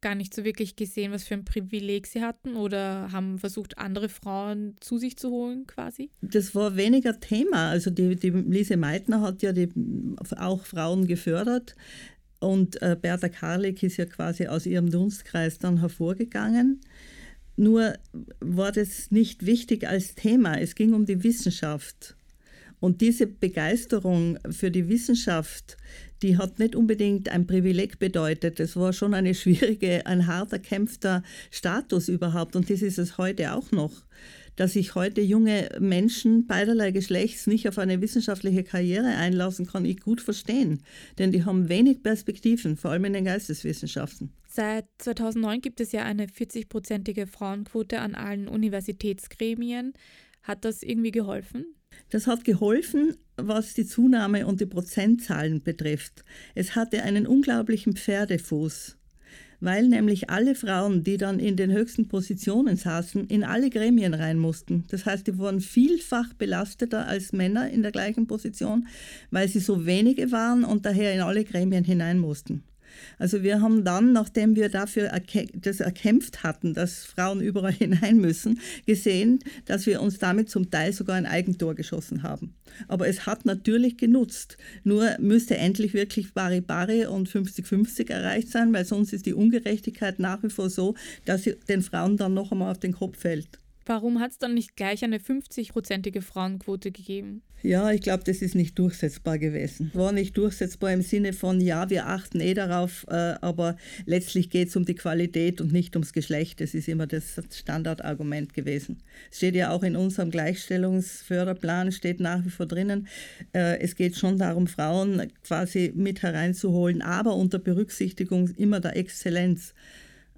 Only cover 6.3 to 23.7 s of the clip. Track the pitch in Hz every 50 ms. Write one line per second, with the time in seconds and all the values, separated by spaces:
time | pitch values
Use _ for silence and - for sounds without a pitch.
6.3 | - 214 190 196 - 202 208 208 190 185 196 220 247 269 254 240 220 - - -
7.3 | 220 214 285 403 359 175 165 160 160 175 175 196 175 180 180 180 185 180 - 185
8.3 | 175 185 - - 180 196 208 196 208 175 160 143 156 190 196 - 214 214 214 196
9.3 | 190 196 - 196 190 180 175 175 175 170 - - - - - - 180 - - -
10.3 | - - - 180 190 185 190 - - 170 156 165 180 190 185 175 175 175 - 175
11.3 | 160 175 208 240 240 247 247 - - - - - - - - - - _ _ _
12.3 | _ _ - 190 190 190 190 185 - - - 180 175 175 - 175 175 175 180 175
13.3 | 175 - - 160 170 180 202 196 190 190 - 185 180 - 175 175 - - 165 165
14.3 | 170 - 180 - 143 165 165 180 180 180 175 170 165 175 185 208 202 - - -
15.3 | - 170 165 165 160 - - 180 180 170 170 170 175 - 165 165 190 190 226 233
16.3 | - 208 214 220 226 240 247 262 269 269 - - - - - - - - - -
17.3 | - - - - - - 208 214 220 226 226 220 - - - - - - - -
18.3 | - - - 165 175 180 196 196 202 214 208 202 - - - - 208 220 226 226
19.3 | - - 185 185 233 233 - - 240 - - - - 196 185 - - - - 214
20.3 | 233 254 233 175 156 - 160 175 - - 214 220 226 214 214 196 196 185 180 233
21.3 | 233 233 - 185 170 - - 151 151 147 - - - _ - - - _ _ -
22.3 | _ _ _ _ - - - - - _ - 185 180 180 226 233 233 240 226 208
23.3 | 208 - - 180 185 165 151 160